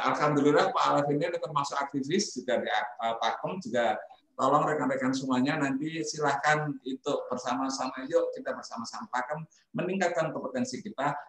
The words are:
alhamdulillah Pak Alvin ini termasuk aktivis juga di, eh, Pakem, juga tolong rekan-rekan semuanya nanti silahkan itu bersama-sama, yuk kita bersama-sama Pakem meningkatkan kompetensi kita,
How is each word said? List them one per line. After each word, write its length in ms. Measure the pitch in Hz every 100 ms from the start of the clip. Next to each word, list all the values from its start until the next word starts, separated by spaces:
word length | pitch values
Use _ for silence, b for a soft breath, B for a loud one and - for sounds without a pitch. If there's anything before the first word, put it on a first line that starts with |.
| 127
alhamdulillah 640 | 131 151 143 147 160 190
Pak 80 | 165
Alvin 380 | 147 147 143 147
ini 160 | 170 170
termasuk 400 | 165 143 143 143
aktivis 560 | 139 139 135 196 -
juga 240 | 123 - 98
di, 80 | 110
eh, 480 | 110 - - 117 113
Pakem, 420 | 113 - 156 190
juga 320 | 117 120 117 104 - B _
tolong 320 | - 131 147 151
rekan-rekan 480 | 151 135 135 131
semuanya 400 | 131 131 123 139
nanti 480 | 151 135 135 156 160
silahkan 720 | 151 156 143 139 151 151 151 135
itu 280 | 131 135 143 135 -
bersama-sama, 720 | 123 123 131 135 131 131 131
yuk 320 | 135 165 -
kita 160 | - 131
bersama-sama 560 | 120 - 117 117 110 113
Pakem 400 | 123 127 156 160 b b
meningkatkan 640 | 220 180 196 175 165 160
kompetensi 480 | 131 - 127 120 135
kita, 320 | 104 - 139 -